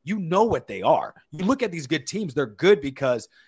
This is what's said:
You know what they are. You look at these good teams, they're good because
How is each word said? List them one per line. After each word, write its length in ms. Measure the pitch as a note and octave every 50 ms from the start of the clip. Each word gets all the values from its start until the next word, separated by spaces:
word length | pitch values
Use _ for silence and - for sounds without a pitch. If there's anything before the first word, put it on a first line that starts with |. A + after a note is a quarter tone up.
| _
You 140 | C#3+ G#3 G#3+
know 240 | F3+ D#3+ F3 G3 A3+
what 220 | A#3 F3+ B2+ - -
they 140 | G#2 F2
are. 320 | F#2+ B2+ D#3 - - - - _ _ _
You 120 | - D3+ F3+
look 180 | G3+ C4+ C4+
at 100 | A#3+ G#3
these 140 | E3+ E3 C#3 B2+
good 180 | E3 D3+ -
teams, 260 | - - G#3 G#3+ D#3+
they're 140 | B2+ D3 C#3
good 340 | A2+ G#2 - D3+ F#3 G#3 G3+
because 480 | C#3 C#3 C3+ - C#3 C3 B2 A2+ - - _ _ _